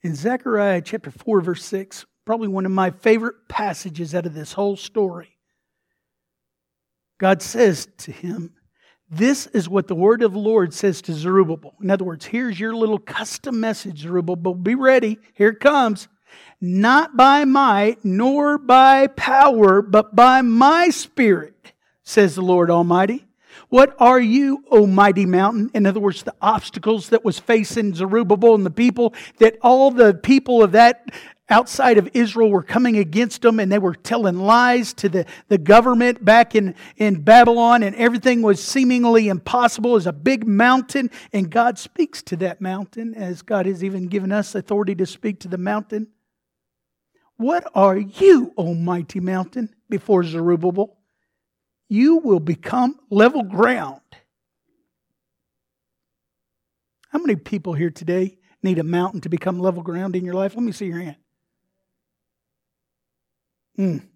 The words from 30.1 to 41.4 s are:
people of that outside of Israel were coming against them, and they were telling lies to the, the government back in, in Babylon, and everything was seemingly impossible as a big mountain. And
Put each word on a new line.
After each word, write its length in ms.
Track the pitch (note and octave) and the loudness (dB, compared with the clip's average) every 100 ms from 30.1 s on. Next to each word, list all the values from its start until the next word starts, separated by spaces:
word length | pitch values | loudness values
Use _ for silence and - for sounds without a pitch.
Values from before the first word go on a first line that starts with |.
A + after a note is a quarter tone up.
people 500 | F3+ - C4+ C4 B3 | 4 0 0 2 2
of 80 | G#3 | 4
that 400 | G#3 A#3 A#3+ - - - _ _ | 6 6 4 -14 -20 -20 _ _
outside 480 | A3 B3 - C4 G#3+ | 0 0 -2 2 2
of 120 | F3+ | 2
Israel 360 | B3+ A3+ A3+ A3 | -2 -2 0 2
were 140 | G3 | 0
coming 320 | - A3 B3 G#3+ | -2 -2 0 0
against 440 | E3 F3+ A#3+ - | -2 -2 -4 0
them, 180 | A#3 A3 | 0 0
and 100 | F#3+ | 0
they 100 | G3+ | 0
were 160 | F#3+ E3 | -2 -6
telling 420 | - A#3 G3+ F3+ | -6 -2 -2 -2
lies 560 | G3 A#3 B3 B3 A3 | 2 2 2 0 -4
to 160 | - G3+ | -6 -4
the, 160 | F3+ E3 - _ | -4 -8 -14 _
the 80 | G3 | -2
government 680 | D3+ A3 A#3+ A#3+ B3 A#3 | 6 6 6 2 0 0
back 320 | G3+ A3+ A#3 A3 | 4 4 4 0
in, 200 | G3 - - _ | -2 -8 -20 _
in 280 | G#3+ F3+ | -2 0
Babylon, 600 | D3 A#3 A#3+ A#3 A#3 A#3+ | 6 8 8 4 4 2
and 100 | G3+ G#3+ | 0 0
everything 440 | A#3 A#3 B3+ A#3+ | -2 0 0 2
was 220 | A3 G3 | 0 0
seemingly 640 | - C4+ B3+ B3 A#3+ A#3 G#3 | -2 -2 0 2 4 2 2
impossible 680 | F#3 - B3 A#3+ - A#3 A3+ | -4 -4 0 0 -2 0 0
as 120 | F3 | -2
a 60 | |
big 340 | D3 E3+ C4+ A3 | -4 -2 -2 -2
mountain. 640 | G3+ A#3+ B3+ B3+ C#4+ B3 - - | 0 2 2 -2 -6 -6 -10 -8
And 160 | G#3 | -6